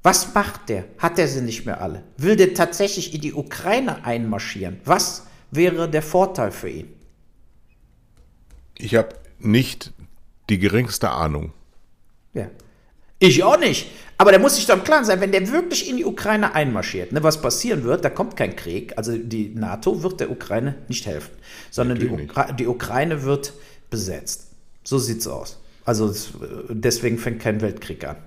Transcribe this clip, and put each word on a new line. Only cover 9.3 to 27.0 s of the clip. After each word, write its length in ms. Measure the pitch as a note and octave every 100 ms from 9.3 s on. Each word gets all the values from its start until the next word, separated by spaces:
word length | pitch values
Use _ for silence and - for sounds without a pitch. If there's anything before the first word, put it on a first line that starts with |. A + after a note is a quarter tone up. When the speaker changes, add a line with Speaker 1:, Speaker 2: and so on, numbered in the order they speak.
| -
Speaker 2:
nicht 540 | G#2+ A#2 C3 - - - - - - _ -
die 100 | G2
geringste 520 | G2 G#2+ A#2+ - G#2+
Ahnung. 420 | C2 D#2 D2 D#2 - - - - _ - _ _
Speaker 1:
Ja. 140 | - F#2 - - _ _ _ - -
Ich 260 | F#3 C#3+
auch 140 | F#3+ D#4
nicht. 320 | C4 C#3 - - - -
Aber 140 | G3
der 100 | F#3+
muss 160 | C4+ C4+
sich 80 |
doch 100 | -
im 100 | F#3
Klaren 200 | F#3 D#4
sein, 160 | A3 F#3
wenn 120 | G3+
der 200 | G3 F#3+
wirklich 360 | D4+ F4 D4 -
in 100 | B3+
die 80 | G#3
Ukraine 480 | A3 G3+ G#3+ G#3
einmarschiert, 580 | D#3+ C#3+ G#2 F2+ F#2 F2+
ne, 100 | C3+
was 200 | D#3 -
passieren 420 | B2+ - A#3+ F3+
wird, 180 | A#2 E3
da 60 | C#3
kommt 280 | - G3+ -
kein 200 | G2+ -
Krieg, 400 | E2+ F2+ - -
also 200 | A2 A#2
die 340 | A#2 A2 G2+
nato 480 | A2+ G#2+ G#2 F#3 G3
wird 180 | F3 F#3
der 100 | -
Ukraine 460 | - - G#2 C#3 C3+ -
nicht 160 | B2
helfen, 280 | G#2 D2+ - - - - -
sondern 280 | - B2 A#2+
die 80 | B2
Speaker 2:
Natürlich 220 | - C#2+
nicht. 80 | -
Speaker 1:
Ukra-, 160 | -
die 140 | C3 A#2+
Ukraine 560 | A#2+ - A#2+ D#3+ D3+
wird 300 | C3+ C#3 - - - - -
besetzt. 580 | A2+ F#2+ D2 - - - - - -
So 160 | - C3+
sieht's 280 | A#2 A2 -
aus. 340 | C2+ - - - -
Also 240 | - G#2+ G#2+
es, 200 | G2+ -
äh, 20 | - - - -
deswegen 480 | A2 A#2+ -